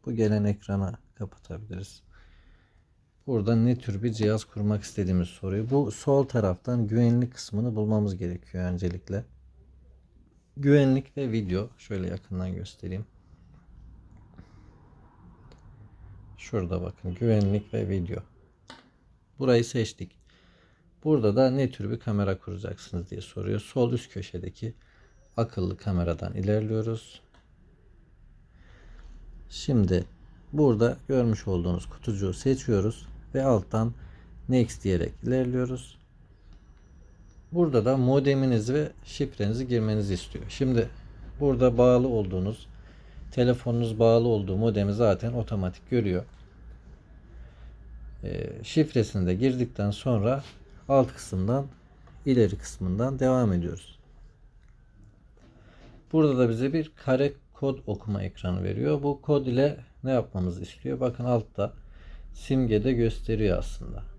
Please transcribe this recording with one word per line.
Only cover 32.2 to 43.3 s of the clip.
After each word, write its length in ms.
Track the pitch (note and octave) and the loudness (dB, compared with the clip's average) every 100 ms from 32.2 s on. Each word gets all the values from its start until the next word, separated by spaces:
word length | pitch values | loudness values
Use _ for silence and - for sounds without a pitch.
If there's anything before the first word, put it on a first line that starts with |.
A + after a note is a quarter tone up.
| G2 | -4
seçiyoruz 720 | F2+ C3 C3+ - G#2 G2+ - - - - | -2 0 0 2 0 0 -4 -14 -18 -6
ve 100 | C3+ | -2
alttan 500 | C3+ A2+ F#2+ A2 A#2 - - - - - - | 2 2 2 -2 -2 -4 -18 -20 -20 -14 0
next 360 | B2+ A2+ - | 2 2 -2
diyerek 280 | G2 F2+ E2 - | 0 0 0 -4
ilerliyoruz. 760 | - C3 B2 B2+ B2+ B2+ - - _ - - - - - - - - - - - - - - | -2 0 0 -2 -2 -6 -10 -20 _ -20 -20 -20 -20 -20 -20 -20 -20 -20 -20 -20 -20 -20 -6
Burada 320 | E3+ E3+ A#2+ | 2 4 4
da 120 | A2 C3+ | 4 4
modeminizi 760 | B2 C3+ C#3 C3+ C3 A#2 A2 | 4 4 4 2 2 2 2
ve 180 | C#3+ D3+ - | -2 -2 -8
şifrenizi 640 | - - C#3+ - G#2 A2+ B2+ | -18 -6 -6 -2 -2 -2 0
girmenizi 460 | A#2+ G#2+ G#2+ G2+ | 0 2 0 0
istiyor. 300 | F#2 - - - | -2 -4 -12 -12
Şimdi 400 | - C3 A#2 A2+ - - - - - | -2 2 2 0 -6 -20 -18 -16 -2
burada 380 | C#3+ B2 B2+ A#2 | 0 4 4 6
bağlı 300 | B2 B2 B2+ | 6 6 4
olduğunuz, 600 | A2+ G2 F#2 F#2+ A#2 - - - - - - - | 0 0 -2 -2 -4 -14 -20 -20 -20 -20 -18 -8